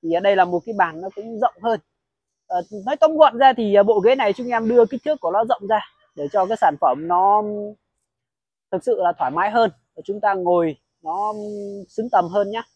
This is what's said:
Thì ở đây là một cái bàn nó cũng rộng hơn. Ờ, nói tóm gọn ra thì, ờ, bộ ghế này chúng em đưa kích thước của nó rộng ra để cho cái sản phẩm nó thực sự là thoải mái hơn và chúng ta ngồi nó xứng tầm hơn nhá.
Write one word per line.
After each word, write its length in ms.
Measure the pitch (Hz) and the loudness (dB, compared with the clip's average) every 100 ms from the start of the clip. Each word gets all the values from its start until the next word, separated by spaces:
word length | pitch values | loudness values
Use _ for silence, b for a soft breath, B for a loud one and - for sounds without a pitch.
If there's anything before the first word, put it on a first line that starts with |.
Thì 100 | 165 | -2
ở 60 | 170 | 0
đây 160 | 202 196 | 2 2
là 100 | 180 | 2
một 140 | 175 226 | 0 -6
cái 100 | 208 | -2
bàn 240 | 175 160 | -2 -2
nó 80 | 190 - | -12 -12
cũng 240 | 220 226 | -14 -4
rộng 140 | 233 - | -4 -2
hơn. 180 | 220 220 _ _ _ _ _ _ _ | -4 -4 _ _ _ _ _ _ _
Ờ, 140 | 180 175 208 202 | -8 -6 -10 -6
nói 100 | 302 | 0
tóm 220 | 311 320 | 2 6
gọn 200 | 294 233 | 4 6
ra 160 | 269 | 4
thì, 220 | 240 220 202 | 4 2 4
ờ, 80 | |
bộ 160 | 202 208 | 4 4
ghế 160 | 202 269 | 4 2
này 180 | 220 | 0
chúng 140 | 196 247 | -2 -4
em 220 | 233 220 | -2 2
đưa 160 | 240 226 | 4 4
kích 160 | 240 294 | 0 -4
thước 140 | 302 | -4
của 100 | 165 | -2
nó 140 | 196 226 | -2 -2
rộng 220 | 262 202 | -4 0
ra 120 | 214 - _ _ - | -2 -2 _ _ -10
để 120 | 143 | -4
cho 140 | 208 185 | -2 -2
cái 120 | 226 | 0
sản 180 | 180 147 | 0 2
phẩm 260 | 147 127 165 | 0 0 -2
nó 360 | 175 196 208 208 208 208 214 _ _ _ _ _ _ _ _ _ | 0 2 2 0 -8 -12 -16 _ _ _ _ _ _ _ _ _
thực 120 | 190 | -6
sự 180 | 254 226 | -2 0
là 120 | 175 175 | 0 0
thoải 140 | 131 | -4
mái 200 | 151 202 | -2 -2
hơn 200 | 226 220 - _ - | 0 0 -2 _ -18
và 60 | - | -10
chúng 160 | 202 | -4
ta 120 | 208 | -2
ngồi 420 | 196 175 180 165 139 _ _ | 0 2 2 0 -4 _ _
nó 300 | 160 175 214 214 208 208 202 202 185 | -8 -6 -4 -6 -10 -12 -12 -14 -12
xứng 200 | - 233 | -8 0
tầm 160 | 202 170 | 0 2
hơn 240 | 196 202 | -2 -2
nhá. 100 | 220 - | -6 -12